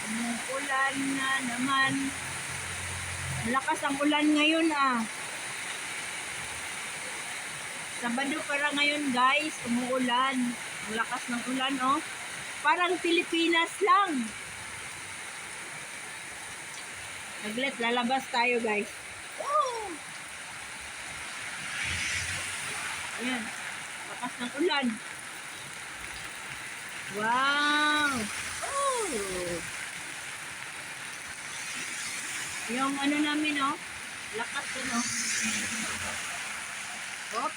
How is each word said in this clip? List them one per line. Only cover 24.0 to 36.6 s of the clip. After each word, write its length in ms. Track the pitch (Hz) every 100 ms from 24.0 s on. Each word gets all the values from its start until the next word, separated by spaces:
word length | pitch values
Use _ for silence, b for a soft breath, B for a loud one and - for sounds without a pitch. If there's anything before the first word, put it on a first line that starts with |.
| -
Lakas 220 | - 247 -
ng 100 | 247 277
ulan. 280 | 339 285 254 220 - - - - - - - - - - - - - - - - - - - - - 196
Wow! 960 | 214 247 269 285 294 294 302 302 294 254 208 - - - 659
Oh! 880 | 554 554 494 403 233 196 185 175 175 170 - - - - - - - - - - - - - - - - - - - - - - - - - - - - - - 240
Yung 160 | 269 277
ano 160 | 277 294
namin, 320 | 302 294 302 294
oh. 140 | 277 320 - - - - - 427
Lakas, 320 | - - - 262
ano. 160 | 254 233 - - - - 220 208 - - - - - - - - - -